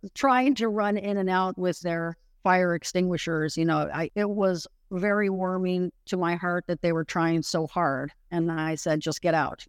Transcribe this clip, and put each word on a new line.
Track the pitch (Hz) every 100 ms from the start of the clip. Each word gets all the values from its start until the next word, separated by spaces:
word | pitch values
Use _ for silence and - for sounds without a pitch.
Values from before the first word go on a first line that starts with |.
| 196
trying | - 277 254 262
to | 254 226
run | 208 208 208
in | 202 202
and | 185
out | 185 185 185
with | 180 165
their | 175 165 165 165 _ _
fire | 190 185 180
extinguishers. | 170 - 180 180 170 - 160 156
You | 160 165
know, | 156 147
I, | 143 165
it | 208 208
was | 208 190 175 - _ -
very | 180 208 202 202
warming | 190 185 185 185 180 180 - -
to | 185
my | 170 170
heart | 175 175 -
that | 170
they | 175
were | 165
trying | 160 175 165 165
so | - 170 156
hard. | 180 160 135 143 - -
And | 175 170
I | 160 156 156
said, | 175 156
"Just | 160 147
get | 175
out, | 160 139 -